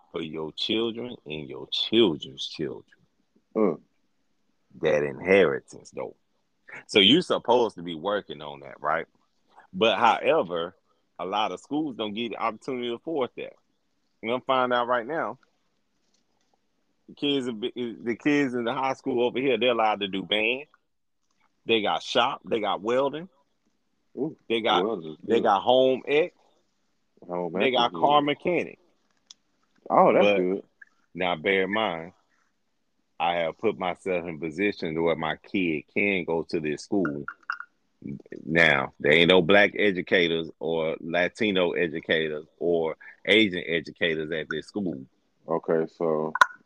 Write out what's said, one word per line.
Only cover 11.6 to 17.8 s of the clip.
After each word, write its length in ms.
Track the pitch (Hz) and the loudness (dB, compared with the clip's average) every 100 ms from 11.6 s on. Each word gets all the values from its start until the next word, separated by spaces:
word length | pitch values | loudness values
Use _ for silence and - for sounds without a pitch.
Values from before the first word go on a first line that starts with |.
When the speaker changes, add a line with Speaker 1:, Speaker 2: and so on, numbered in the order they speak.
Speaker 1:
schools 340 | - 147 156 113 | -6 -4 -4 -6
don't 180 | 107 | -6
get 180 | 104 117 | -6 -8
the 60 | 98 | -6
opportunity 520 | 113 113 - 127 120 | -6 -6 -8 -6 -6
to 60 | 117 | -8
afford 340 | - 165 120 - | -6 -4 -6 -6
that. 160 | 67 - _ _ _ _ _ _ | -14 -16 _ _ _ _ _ _
We're 100 | 113 | -6
gonna 100 | 123 - | -4 0
find 280 | 131 127 | 2 2
out 140 | 123 120 | 2 2
right 180 | 123 113 | 0 -2
now. 300 | 160 117 120 _ _ _ _ _ _ _ _ _ _ _ _ _ _ _ _ - | -4 -6 -8 _ _ _ _ _ _ _ _ _ _ _ _ _ _ _ _ -20
The 80 | - | -6
kids, 300 | 147 139 123 | -2 -2 -2
the 680 | 110 120 - | -6 -8 -6